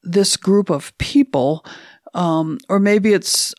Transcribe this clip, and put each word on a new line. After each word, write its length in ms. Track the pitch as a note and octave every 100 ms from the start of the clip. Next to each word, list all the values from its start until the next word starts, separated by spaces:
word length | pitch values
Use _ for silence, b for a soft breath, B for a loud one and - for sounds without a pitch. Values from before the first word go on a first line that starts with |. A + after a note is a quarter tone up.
this 340 | - F#3 G3 -
group 320 | - G3+ G3
of 280 | D3 - -
people?" 680 | - - C4+ C#3 C3 D#3+ - B B B B
Um, 460 | - F3 D#3+ D#3+ C#3 -
or 100 | G3
maybe 340 | G3+ G#3 G#3
it's, 400 | G3 E3+ - -